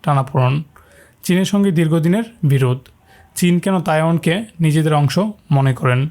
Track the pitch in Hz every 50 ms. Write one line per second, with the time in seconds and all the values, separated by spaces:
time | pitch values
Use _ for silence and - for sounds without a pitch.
0 | - 156 143 139 127 - - 131 127 127 135 151 160 - - - - _ - -
1 | - - _ _ - - 180 185 190 170 - 202 202 196 170 165 165 156 160 170
2 | 156 170 180 220 233 226 - - - 143 139 131 131 123 127 131 - - _ _
3 | _ _ - - - _ - - 185 175 175 175 - 196 190 180 151 170 156 156
4 | 160 165 170 165 - 165 165 202 233 - - - 165 156 147 160 156 156 151 147
5 | 143 135 - 175 196 220 208 - _ - 143 135 135 135 127 127 - 127 123 127
6 | 139 156